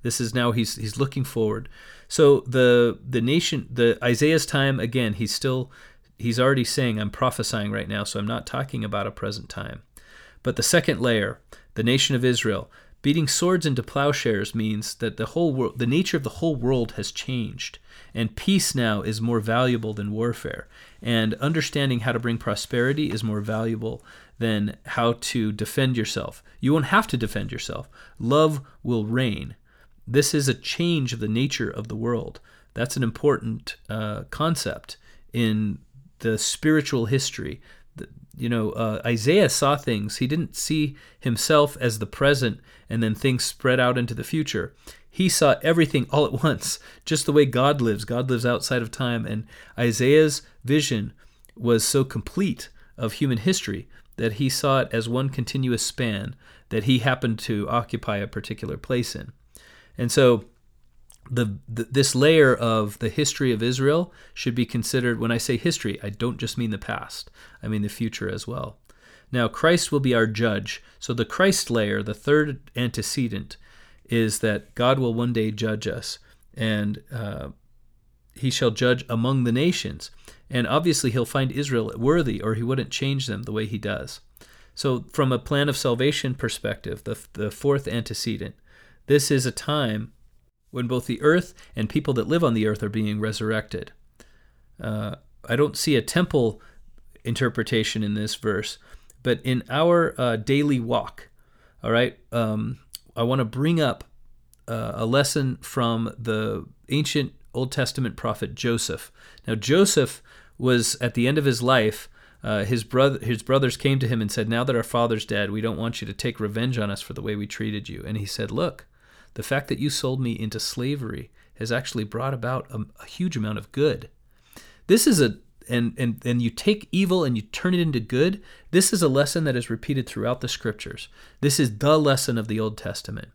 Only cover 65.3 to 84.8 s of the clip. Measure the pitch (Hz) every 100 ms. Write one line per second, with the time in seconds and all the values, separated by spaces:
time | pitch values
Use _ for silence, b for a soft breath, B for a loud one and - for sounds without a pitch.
65.3 | 117 - 120 175 - 107 - 104 98 117
66.3 | - 117 - 113 104 - 104 - - -
67.3 | B B B 113 107 104 - 113 - 98
68.3 | 98 - 120 - - _ b b b b
69.3 | 123 113 - 160 175 - 147 131 120 110
70.3 | 110 117 101 98 - b b - 120 117
71.3 | - 190 190 - 117 104 104 104 107 -
72.3 | 151 147 135 - - 120 117 104 - 120
73.3 | 98 - - b b b b _ 117 110
74.3 | - 113 104 - - 123 135 123 113 120
75.3 | 117 110 107 113 107 107 87 - - b
76.3 | b b - 110 107 104 104 - 123 104
77.3 | 76 69 - _ _ _ _ _ _ _
78.3 | - 131 - 123 107 123 123 - 113 120
79.3 | 135 123 117 165 180 - - - B B
80.3 | B B 127 120 143 170 151 131 120 117
81.3 | 139 131 135 143 123 110 110 123 170 139
82.3 | 101 104 110 120 131 117 - 139 139 131
83.3 | 104 113 107 107 104 101 101 65 - _
84.3 | _ b b b -